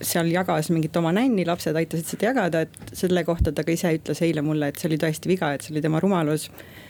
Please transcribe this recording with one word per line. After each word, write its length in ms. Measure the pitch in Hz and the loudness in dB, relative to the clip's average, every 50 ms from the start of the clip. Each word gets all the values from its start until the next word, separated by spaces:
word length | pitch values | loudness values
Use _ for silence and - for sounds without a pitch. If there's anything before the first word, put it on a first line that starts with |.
seal 280 | - - - 175 165 170 | -6 -2 0 0 2 2
jagas 400 | 165 180 190 185 170 156 156 - | 2 0 0 2 0 0 2 2
mingit 260 | 170 160 156 156 - 175 | 2 0 0 0 0 2
oma 120 | 165 160 175 | 2 2 2
nänni, 300 | 208 254 277 226 185 170 | 2 2 2 2 2 2
lapsed 300 | 170 175 175 - 165 151 | 0 -2 -2 0 -2 0
aitasid 360 | 160 165 160 - 165 160 - | 0 0 -2 -2 -4 -4 -4
seda 200 | - - 196 226 | -4 -2 0 0
jagada, 340 | 269 254 190 170 160 165 160 | 2 2 0 2 2 0 -2
et 240 | - - - - - - | -2 -6 -14 -16 -14 -8
selle 300 | - - 175 180 175 160 | -2 0 2 2 2 2
kohta 260 | 175 170 170 - 160 | 0 0 2 2 0
ta 120 | 147 - 156 | 0 0 0
ka 80 | 170 165 | 0 0
ise 220 | 170 - 175 160 | 0 2 0 0
ütles 240 | 160 - - 151 - | 0 -2 -4 -2 0
eile 220 | 170 165 156 151 143 | 2 2 2 2 0
mulle, 240 | 156 156 151 147 143 | 0 0 0 0 -2
et 80 | 143 | -2
see 120 | - - 160 | -2 -2 -2
oli 80 | 160 147 | 0 0
tõesti 300 | 170 160 156 - - 160 | 0 0 -2 -2 0 0
viga, 220 | 185 190 165 147 139 | 0 2 0 0 -2
et 120 | 135 - | -2 -4
see 80 | - 151 | -6 -4
oli 80 | 151 | -2
tema 200 | 147 156 156 160 180 | 0 2 2 2 2
rumalus. 460 | 196 196 170 156 147 156 151 - - - - - - - - - | 4 4 4 2 2 0 0 -2 -6 -14 -18 -20 -20 -20 -20 -20